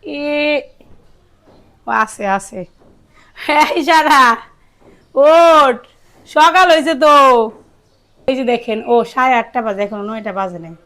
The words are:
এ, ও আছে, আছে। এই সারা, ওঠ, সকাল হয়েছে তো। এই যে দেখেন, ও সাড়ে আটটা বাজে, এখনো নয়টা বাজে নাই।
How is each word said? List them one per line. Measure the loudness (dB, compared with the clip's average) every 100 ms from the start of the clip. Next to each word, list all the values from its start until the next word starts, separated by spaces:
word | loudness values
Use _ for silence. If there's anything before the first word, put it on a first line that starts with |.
এ, | -14 -10 -6 -4 -2 -4 -8 _ _ -20 _ _ _ _ _ _ _ _ -8
ও |
আছে, | -4 -4 -6 -6
আছে। | -6 -6 -16 -18 _ _ _ _ _ _ -18 -4 0 0 -2
এই |
সারা, | 0 0 2 2 2 0 -8 _ _ _ _ _ _ 0
ওঠ, | 2 4 6 4 4 0 _ _ _ _ _
সকাল | 2 2 4 4
হয়েছে | 2 0
তো। | 0 4 6 6 4 0 -8 _ _ _ _ _ _ -6
এই | -4
যে |
দেখেন, | -2 -4 -4 -8 -2
ও | -2 0
সাড়ে | -2 0 0
আটটা | -2 -8
বাজে, | -6 -6
এখনো | -8 -8
নয়টা | -12 -12 -10
বাজে | -8 -10 -10
নাই। | -18 -20